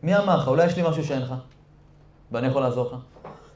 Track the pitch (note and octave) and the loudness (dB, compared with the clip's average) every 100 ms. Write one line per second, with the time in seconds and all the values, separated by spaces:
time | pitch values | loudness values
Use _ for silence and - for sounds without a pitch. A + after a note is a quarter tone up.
0 | D#3 G3 G3+ E3 B2+ C#3 E3+ F3+ E3+ D#3 | 2 2 4 2 2 4 4 2 0 0
1 | D3 C#3 B2 B2+ - - - - - - | -2 -4 -4 -8 -12 -20 -20 -20 -20 -20
2 | - _ - A#2 C3 C3 C3 A#2+ A#2+ B2 | -20 _ -10 -4 0 0 0 0 -4 -6
3 | - - - - - | -16 -20 -20 -20 -20